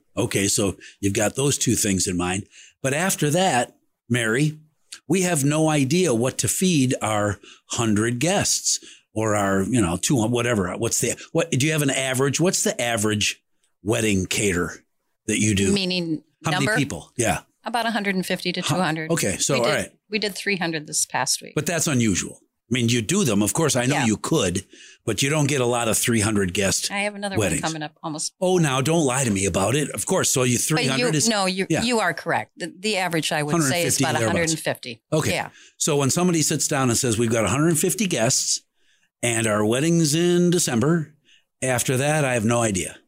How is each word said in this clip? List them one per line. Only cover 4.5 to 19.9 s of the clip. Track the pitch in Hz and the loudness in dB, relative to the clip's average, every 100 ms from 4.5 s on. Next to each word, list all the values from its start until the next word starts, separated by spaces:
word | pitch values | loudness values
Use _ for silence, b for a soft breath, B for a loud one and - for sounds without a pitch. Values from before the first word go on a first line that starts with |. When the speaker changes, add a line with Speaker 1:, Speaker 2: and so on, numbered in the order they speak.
| 151 - _ _ B - | -2 -16 _ _ B -2
Speaker 1:
we | 190 | 0
have | 180 165 | 2 2
no | 139 151 156 | 2 2 2
idea | 151 131 175 175 | 2 2 2 2
what | 113 127 - | 2 0 -2
to | 117 | -2
feed | - 185 160 127 - | 0 2 2 2 0
our | 107 107 104 101 B B B | 0 0 0 -2 B B B
hundred | - 113 104 113 120 | -2 2 2 2 0
guests | 156 196 117 - - - B B B 104 | 0 0 0 -2 -2 -4 B B B -2
or | 110 104 | 0 2
our, | 98 98 | 2 2
you | 95 123 | 2 2
know, | 87 87 | 2 0
two, | - 139 110 | 0 2 2
whatever. | 120 120 113 87 92 | 0 0 0 0 -2
What's | 113 - | -2 -2
the, | 120 - B | -2 -4 B
what, | 165 - | -4 0
do | 139 151 | 0 0
you | |
have | 156 | 2
an | 143 | 0
average? | 131 131 127 139 131 | 0 -2 0 0 2
What's | 175 - | 0 2
the | 214 - | -2 -2
average | 120 113 107 107 104 - _ _ _ _ | -2 0 0 0 -2 -6 _ _ _ _
wedding | 92 120 110 95 90 | -2 0 2 0 0
cater | - 104 87 87 - _ _ _ _ - | -2 0 0 -2 -6 _ _ _ _ -4
that | 107 | 0
you | 107 98 | 2 2
do? | 101 | 2
Speaker 2:
Meaning | 202 180 180 165 156 _ _ 165 | 2 0 -2 -2 -6 _ _ -4
Speaker 1:
How | |
Speaker 2:
number? | - 143 | -2 0
Speaker 1:
many | 160 | 0
people? | 107 85 - - | -2 -6 -10 -4
Yeah. | 110 80 - _ - | -2 -2 -6 _ -6
Speaker 2:
About | 233 226 | -4 -2
a | |
hundred | 220 202 185 | -2 -2 -2
and | 175 | -2
fifty | 185 180 | -4 -4
to | 180 | -4
Speaker 1:
Huh. | 175 180 | -4 0
Speaker 2:
two | |
hundred. | 170 160 156 | 0 -2 -2
Speaker 1:
Okay, | 165 202 160 | -2 -2 -2
so, | - 135 | 0 0
Speaker 2:
We | |
did, | 120 | 2
Speaker 1:
all | 131 | 0
right. | 90 | -4